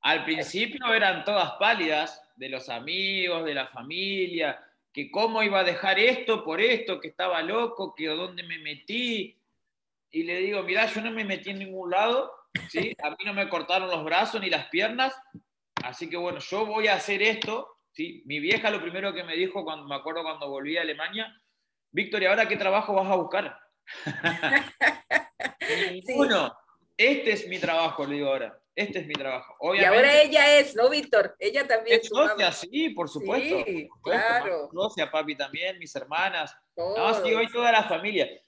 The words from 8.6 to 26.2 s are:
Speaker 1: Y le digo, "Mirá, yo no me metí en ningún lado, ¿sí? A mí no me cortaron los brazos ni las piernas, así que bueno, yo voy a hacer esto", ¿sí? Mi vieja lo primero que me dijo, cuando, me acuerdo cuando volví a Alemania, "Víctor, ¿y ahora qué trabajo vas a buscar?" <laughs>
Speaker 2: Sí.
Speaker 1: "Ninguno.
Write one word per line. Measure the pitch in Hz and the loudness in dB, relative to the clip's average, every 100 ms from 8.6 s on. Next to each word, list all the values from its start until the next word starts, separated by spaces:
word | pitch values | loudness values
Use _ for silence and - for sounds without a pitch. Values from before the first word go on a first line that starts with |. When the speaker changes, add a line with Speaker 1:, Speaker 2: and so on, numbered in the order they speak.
| 151 143 - 226 247 220 - _ _ _ _ _ _ _ _ | -10 -12 -8 -4 -2 -4 -6 _ _ _ _ _ _ _ _
Speaker 1:
Y | 156 | -6
le | 165 180 | -4 -2
digo, | 196 202 | -2 -2
"Mirá, | 180 190 220 | 0 0 0
yo | 220 | -2
no | 220 | -6
me | 226 | -6
metí | 202 190 190 | -4 -6 -6
en | 196 | -10
ningún | 196 190 180 | -10 -10 -2
lado, | 185 220 247 277 - _ - 170 | 2 2 2 -2 -10 _ -8 -6
¿sí? | - 226 - | -4 -4 -4
A | 151 | -6
mí | 160 196 | -6 -6
no | |
me | 196 196 | -4 -2
cortaron | 170 156 185 185 | -4 0 0 0
los | 170 | -4
brazos | 156 170 220 226 | 0 2 2 -2
ni | 190 | -2
las | 160 - | -2 0
piernas, | 170 220 240 262 - - - _ _ _ - | 0 0 0 -2 -2 -18 -20 _ _ _ -8
así | 127 127 165 | -8 -10 -8
que | 175 | -4
bueno, | 175 175 | -4 -6
yo | - 196 214 | -6 -4 -2
voy | 214 214 | 0 2
a | 190 | 0
hacer | - 196 | 0 0
esto", | 214 220 - 226 - _ _ | 2 0 -4 -6 -8 _ _
¿sí? | - 170 - 127 | -10 -10 -10 -10
Mi | 147 | -6
vieja | 156 214 220 | 0 0 0
lo | 208 | -2
primero | 165 180 196 | -6 -6 -6
que | 170 | -6
me | 170 165 | -6 -2
dijo, | 185 190 | -2 -4
cuando, | 165 156 143 | -8 -10 -10
me | 139 | -10
acuerdo | 151 160 | -6 -6
cuando | 160 156 143 | -6 -8 -8
volví | 139 139 170 | -8 -4 -4
a | |
Alemania, | 160 143 165 202 220 _ _ _ _ _ _ | -4 -4 -6 -6 -10 _ _ _ _ _ _
"Víctor, | 170 214 208 | -6 -4 0
¿y | 185 | 2
ahora | 208 220 | 4 2
qué | 214 | 2
trabajo | 190 196 214 196 | 2 2 2 0
vas | 190 | 2
a | 185 | 0
buscar?" | 165 190 170 - _ _ - | 2 -2 -4 -12 _ _ -18
<laughs> | - - 139 170 165 156 277 - - 269 - - 311 - _ 262 - 370 | -12 -10 -2 -2 0 2 2 0 0 0 0 0 -2 -2 _ -8 -6 -4
Speaker 2:
Sí. | 453 196 185 220 | 0 -2 -4 -4
Speaker 1:
"Ninguno. | 262 | 2